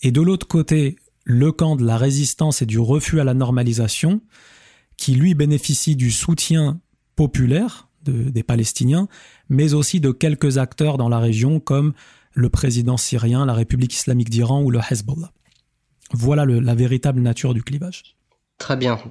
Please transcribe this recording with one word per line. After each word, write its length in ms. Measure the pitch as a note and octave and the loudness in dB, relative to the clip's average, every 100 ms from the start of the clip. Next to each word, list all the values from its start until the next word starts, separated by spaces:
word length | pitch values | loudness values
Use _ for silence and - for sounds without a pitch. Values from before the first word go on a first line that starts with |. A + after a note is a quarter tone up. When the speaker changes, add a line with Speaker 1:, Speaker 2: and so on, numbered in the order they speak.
Speaker 1:
Et 100 | C3 | 0
de 80 | B2+ | 2
l'autre 260 | E3+ F#3 - | 2 0 0
côté, 500 | E3+ D#3 D#3 C#3+ D#3+ _ _ | 0 2 0 0 -4 _ _
le 280 | - A#2+ D3 | 0 2 2
camp 220 | D#3 D#3+ | 2 0
de 100 | D3 | 2
la 120 | A#2 A2+ | 0 2
résistance 640 | B2 C#3 C#3+ - D#3 C#3 | 2 0 -2 -2 -2 -2
et 60 | A#2 | -2
du 120 | A2 | 0
refus 400 | A#2 D3 - D#3+ | 2 0 0 0
à 60 | |
la 100 | C3+ | 0
normalisation, 840 | B2+ B2+ B2 B2 A#2 A2+ - D#3 G#3 - _ - - - _ _ - | 0 0 0 0 0 -2 0 0 -2 -4 _ -20 -20 -20 _ _ -8
qui 180 | - | 0
lui 200 | B2+ E3+ | 2 4
bénéficie 600 | E3 D3 D3 - C#3+ - C#3+ | 4 2 0 0 -2 0 0
du 140 | B2 | 0
soutien 680 | A2+ - E3 - D#3+ D3 D#3+ - _ _ - | -2 -2 -2 0 0 0 -4 -10 _ _ -2
populaire 720 | D3 - B2+ D3 A#3 - - _ | 0 2 0 2 -2 -6 -20 _
de, 260 | - B2 B2+ | -6 -4 -2
des 120 | A#2 | -4
Palestiniens, 680 | - A#2 A2 - B2 D#3+ G3 - - _ - | -2 0 -2 0 0 0 -2 -8 -20 _ -2
mais 240 | B2+ D#3 | 2 2
aussi 280 | D3 C#3+ F#3+ | 2 0 0
de 100 | C#3 | 0
quelques 480 | B2+ D#3+ D3 D3 C3 | 0 -2 0 0 0
acteurs 400 | C3 - D3+ C3+ | -2 -2 -2 0
dans 100 | A#2+ | 0
la 100 | A#2 | 2
région 420 | A#2 A2 B2+ D#3 | 2 2 2 0
comme 340 | - C#3 D3+ - - _ _ | 0 0 0 -4 -12 _ _
le 160 | - A#2+ | -2 0
président 480 | - C#3 A#2+ A#2+ B2+ | 2 0 0 0 -2
syrien, 480 | - A#2+ A#2 B2 C#3 | -2 -2 0 0 0
la 80 | |
République 400 | A#2 A2+ B2+ B2 | 0 0 0 -2
islamique 340 | - - A#2+ A#2 | -2 -2 -2 0
d'Iran 340 | A#2 A#2 C#3 | 0 0 0
ou 80 | C#3 | 0
le 100 | A#2+ A2 | 0 -2
Hezbollah. 420 | A#2 G#2+ D3 E3+ _ _ _ _ _ _ _ - | -4 -6 -8 -10 _ _ _ _ _ _ _ -8
Voilà 320 | A#2+ A#2+ D3+ | -4 0 2
le, 160 | C#3+ A#2+ | 2 2
la 140 | B2 | 0
véritable 480 | A#2 B2 B2+ C#3 B2+ | 0 0 0 0 0
nature 320 | A#2+ A#2 C3 | 0 0 -2
du 80 | A#2+ | -4
clivage. 540 | - C#3+ F3 F3+ - _ _ _ _ - | -4 -8 -8 -14 -20 _ _ _ _ -12
Speaker 2:
Très 180 | - C3 | -6 -2
bien. 240 | B2+ A2+ A#2+ | -2 -4 -8